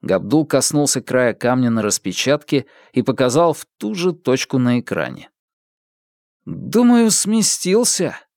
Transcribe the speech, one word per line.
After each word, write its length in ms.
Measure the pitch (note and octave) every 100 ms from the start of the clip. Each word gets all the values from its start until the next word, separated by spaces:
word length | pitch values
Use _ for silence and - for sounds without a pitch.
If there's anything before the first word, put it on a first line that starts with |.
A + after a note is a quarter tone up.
Габдул 420 | - F#2 G2 C#3+
коснулся 560 | D3+ C#3 B2 D3+ C#3+ C3+
края 320 | - B2+ B2
камня 380 | G#2 A#2+ B2+ B2
на 100 | A2+
распечатке 840 | G#2+ F#2+ - F2+ - D3 - C#3+ - _ _
и 100 | -
показал 500 | A#2 B2+ B2 B2+ E3+
в 120 | D3 - _
ту 160 | G#3
же 180 | G#3 F3+
точку 460 | E3 - C3 - C3+
на 220 | B2 A#2+
экране. 500 | A#2 F2+ C2+ - - _ _ _ _ _ _ _ _ _ _ _
«Думаю, 680 | - - - A3 A#3+ A#3+ A3+
сместился», 1040 | - F#3+ A3 G#3 - F3+ G3+ A#3+ - E3+ - _